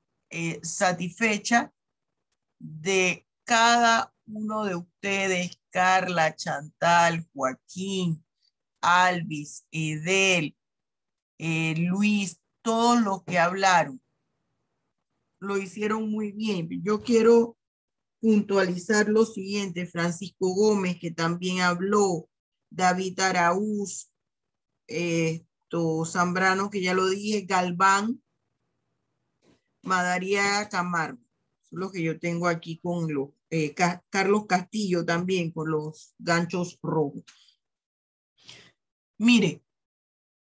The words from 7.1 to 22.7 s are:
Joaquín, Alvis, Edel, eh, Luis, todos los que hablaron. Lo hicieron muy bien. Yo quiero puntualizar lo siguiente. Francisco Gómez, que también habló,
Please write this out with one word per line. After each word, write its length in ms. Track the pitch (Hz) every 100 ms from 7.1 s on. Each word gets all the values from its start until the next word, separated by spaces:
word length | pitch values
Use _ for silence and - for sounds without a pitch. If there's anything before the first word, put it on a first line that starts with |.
| 165 160
Joaquín, 880 | 135 131 131 _ 185 190 190 175 156 - _ _ _ _ _
Alvis, 840 | 170 175 180 180 160 147 147 - -
Edel, 840 | 160 156 156 165 190 190 175 147 - _ _ _ _ _ _ _ -
eh, 380 | 160 160 160 160
Luis, 640 | 175 196 208 208 180 - _ _
todos 400 | 226 226 233 240
los 200 | 202 190
que 140 | - 180
hablaron. 600 | 170 196 190 175 156 262 _ _ _ _ _ _ _ _ _ _ _ _ _ _
Lo 180 | 190 196
hicieron 520 | 190 208 214 220 220
muy 220 | 214 208
bien. 380 | 202 220 185 165 175
Yo 200 | 180 214
quiero 560 | 226 226 226 233 233 - _ _ _ _ _ _
puntualizar 840 | 226 208 208 196 185 180 - 214 214
lo 180 | 220 226
siguiente. 580 | 196 190 202 196 175
Francisco 680 | 175 170 175 170 190 - 185
Gómez, 420 | 185 214 202 180 175
que 100 | 170
también 500 | 165 165 175 185 185
habló, 720 | 180 175 190 208 196 165 - _ _ _ _